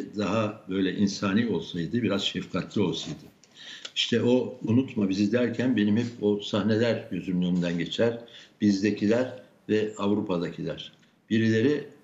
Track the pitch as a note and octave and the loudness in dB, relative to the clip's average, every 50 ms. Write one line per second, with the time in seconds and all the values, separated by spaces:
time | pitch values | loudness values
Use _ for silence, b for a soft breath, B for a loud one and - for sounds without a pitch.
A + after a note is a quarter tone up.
0 | G2 - - G#2 G#2 F2 G#2 A2+ G#2+ G#2 G#2 - - F#2+ F#2 G2 F#2+ F#2 E2+ - | -2 -4 -6 -4 -2 0 0 0 0 -2 -4 -8 -8 -4 -2 0 0 0 2 2
1 | G#2 G2 - - G#2 G2 F#2+ A2 A#2+ A2+ F#2+ E2 - - - F2 E2 D#2 A2+ A#2+ | 0 0 0 -2 -2 0 2 2 2 0 -2 -4 -4 -6 -6 -6 -4 -2 -2 0
2 | A#2 F#2 G2 G#2 - - - F#2 F#2 - - F2+ D#2+ - - - G#2 - - - | 0 0 0 0 -2 -4 -4 -6 -6 -6 -6 -6 -6 -2 0 0 0 0 0 -2
3 | - E2+ D2+ - - - - _ B B B B B B B B B B - - | -6 -8 -10 -12 -14 -20 -20 _ B B B B B B B B B B -6 -4
4 | - - A#2+ A2+ A#2 A#2+ B2 B2+ A2+ - - - - G#2+ A2 B2+ C3+ C3 - A2 | -2 0 2 2 4 4 4 4 2 -2 -6 -4 0 2 4 4 2 2 0 0
5 | G2+ F#2+ F#2+ G2 G#2 G2 A2+ A#2+ B2 A2+ A2+ A2+ A#2 C3 B2 G#2 G#2 G#2 G#2 A#2 | 0 2 2 2 2 2 2 2 2 0 0 0 0 2 2 4 4 4 2 2
6 | A#2+ A#2 - - G#2 G#2 G#2 G2+ - - - G#2 F#2+ A2 A2 A2 A#2+ A#2 G#2+ - | 0 -2 -4 0 0 2 2 0 -2 -2 0 0 2 2 2 4 2 2 0 -2
7 | - - G2 F2 - F#2+ F2+ F2+ F2+ F2+ F2 F2+ F2 F2 F2 E2+ E2 D#2 - - | -4 -6 -8 -6 -4 -2 0 0 2 2 2 0 0 0 -2 -2 -4 -4 0 0
8 | A2 A#2+ A#2 A#2 B B B B B B B - G#2+ G#2 G2 F#2+ G2+ G#2+ G2+ - | 0 0 0 -2 B B B B B B B 2 2 2 4 4 2 0 0 2
9 | G#2+ G2+ A2+ B2 B2+ - - - - - _ _ _ - G#2 G#2+ G#2+ - - - | 2 2 2 2 0 -2 -6 -12 -18 -20 _ _ _ 0 0 0 0 -2 -4 -2
10 | G2+ G2+ G#2 G#2 - - F2+ E2+ F2 D#2+ - - D#2+ D#2+ D#2 - - - - b | -2 0 0 0 0 -2 -2 -2 -2 -4 -6 -6 -6 -6 -8 -8 -12 -16 -20 b
11 | b b b b _ - G#2 A2+ A2+ A2 G#2+ A2 A2 C#3+ D3 C#3+ - - - - | b b b b _ -2 0 2 2 2 2 4 2 2 2 0 -4 -10 -16 -20